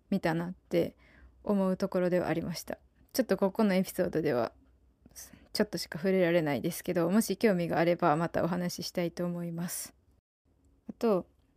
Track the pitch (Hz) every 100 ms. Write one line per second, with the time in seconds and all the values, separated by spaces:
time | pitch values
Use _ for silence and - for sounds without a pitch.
0 | - 196 170 165 175 - - 170 - -
1 | _ - - _ - 202 190 185 190 185
2 | 180 180 - 160 175 160 - - _ _
3 | _ - 240 190 196 190 214 185 185 -
4 | 175 - 160 123 - - _ _ _ _
5 | - - - - _ - 208 175 - 160
6 | 190 190 170 175 156 127 170 - - 175
7 | 170 208 - 190 226 180 170 156 170 170
8 | 170 151 170 - 165 175 180 - - -
9 | 175 170 175 175 170 170 175 - - -
10 | _ _ _ _ _ _ _ _ - -
11 | 233 185 - _ _